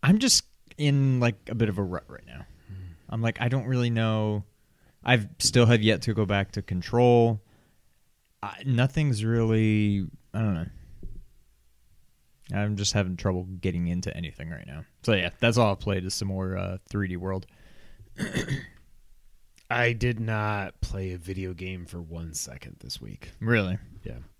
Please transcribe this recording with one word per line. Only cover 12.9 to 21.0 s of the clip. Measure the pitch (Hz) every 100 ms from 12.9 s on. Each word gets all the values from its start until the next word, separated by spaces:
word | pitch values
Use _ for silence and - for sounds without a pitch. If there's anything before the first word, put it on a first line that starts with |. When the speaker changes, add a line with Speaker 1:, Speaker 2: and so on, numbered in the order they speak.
Speaker 1:
having | 104 95 90
trouble | 98 92
getting | 92 92 95 85 85
into | 87 90 -
anything | 82 - 80
right | 76 -
now. | 71 78 _
So | -
yeah, | 104 87 -
that's | 120 117
all | 110
I've | 98
played | - 98
is | 92
some | - 98
more, | 95 92 92
uh, | 92 92 _
three | 104 98
D | 90
World. | 92 95 - _ - - - - - -
<clears throat> | - - - 135 - - - - - - - - - _ _
Speaker 2:
I | 120 120
did | 117 123 113
not | 113 110 107 104 95 -
play | - 98